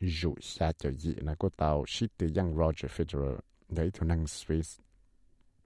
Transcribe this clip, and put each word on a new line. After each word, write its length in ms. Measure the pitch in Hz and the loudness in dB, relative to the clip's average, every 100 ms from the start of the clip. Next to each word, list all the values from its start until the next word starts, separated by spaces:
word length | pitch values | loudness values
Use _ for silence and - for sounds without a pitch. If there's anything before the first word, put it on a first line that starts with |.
dụ 340 | 92 80 85 - | -2 2 0 -2
xa 320 | - - 80 | -6 0 0
cho 180 | - 69 | 2 -2
dị 240 | 67 80 | -2 -4
này 200 | - 78 78 | -2 -2 0
của 100 | 95 | -2
tàu 360 | - 76 73 - | 2 2 2 0
shit 240 | - - - | -2 -2 0
từ 120 | 85 82 | 0 2
young 200 | 90 78 | 2 2
Roger 340 | 80 76 71 | 2 2 -4
Federer 440 | - 78 73 69 53 - _ - | -2 -2 0 -2 -4 -8 _ -6
đấy, 220 | 82 82 | 0 0
thủ 120 | - 85 | 0 2
năng 180 | 82 | 2
Swiss. 560 | 78 - - 80 80 - - _ _ _ _ _ _ _ | 0 -4 -2 0 0 -8 -20 _ _ _ _ _ _ _